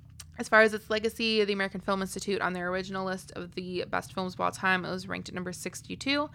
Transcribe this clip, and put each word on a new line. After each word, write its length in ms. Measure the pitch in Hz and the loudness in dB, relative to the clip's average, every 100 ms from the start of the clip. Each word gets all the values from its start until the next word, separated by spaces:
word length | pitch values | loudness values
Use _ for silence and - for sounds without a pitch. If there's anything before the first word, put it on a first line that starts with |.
| - - - - | -20 -18 -16 -8
As 100 | 240 | 6
far 120 | 220 | 8
as 120 | 220 | 8
its 160 | 214 - | 6 -2
legacy, 540 | 220 220 - 226 220 | 0 0 0 2 4
the 100 | 208 | 2
American 260 | 202 196 190 | 2 0 -2
Film 220 | 208 190 | -2 0
Institute, 400 | 190 190 - 190 | 0 -4 -2 0
on 120 | 175 | 0
their 160 | 180 175 | -2 -2
original 360 | 185 190 190 190 | -2 -4 -4 -4
list 260 | 185 - - | -6 -8 -12
of 180 | 175 | -10
the 300 | 185 180 180 - | -8 -6 -4 -2
best 260 | 180 - | -2 -4
films 200 | 185 185 | -4 -4
of 80 | 180 | 0
all 80 | 180 | -2
time, 340 | - 190 185 | 0 2 2
it 60 | 165 | 0
was 180 | 185 190 | -6 -6
ranked 220 | 180 - | -8 -6
at 60 | 180 | -6
number 180 | 180 | -6
sixty-two. 760 | 175 185 - - 185 269 285 294 | -6 -8 -10 -12 -6 0 0 -2